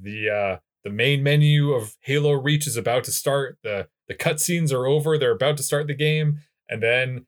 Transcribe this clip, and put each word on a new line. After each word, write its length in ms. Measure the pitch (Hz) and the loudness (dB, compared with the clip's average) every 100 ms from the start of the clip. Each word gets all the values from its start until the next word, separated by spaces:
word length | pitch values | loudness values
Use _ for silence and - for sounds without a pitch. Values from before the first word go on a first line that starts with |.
the, 280 | 98 107 107 | -12 -4 -2
uh, 260 | 104 98 90 - _ | 0 0 -4 -10 _
the 80 | 101 | -10
main 320 | 104 131 143 | 0 2 2
menu 500 | 143 147 147 147 143 | 2 4 6 4 2
of 220 | 127 110 - | 0 -4 -10
Halo 320 | - 147 147 | -4 0 2
Reach 340 | 143 143 151 147 | 2 0 0 -2
is 100 | 117 | -4
about 280 | 110 123 | 0 -2
to 80 | - | -2
start. 460 | - 143 139 131 - | -4 -2 -2 -4 -8
The, 260 | 110 101 - _ - | -6 -6 -6 _ -16
the 60 | |
cutscenes 580 | - 165 151 - 170 156 | -4 -2 -2 -2 0 0
are 140 | 131 127 | 0 2
over. 320 | 151 147 151 | 2 2 2
They're 120 | 127 | 2
about 260 | 113 135 147 | 2 0 0
to 40 | |
start 240 | - 147 147 | -2 -2 -2
the 60 | |
game. 440 | 139 151 156 151 147 - _ - | -2 0 2 0 -2 -8 _ -10
And 140 | 107 | -2
then 440 | 113 123 127 123 | 0 2 0 -6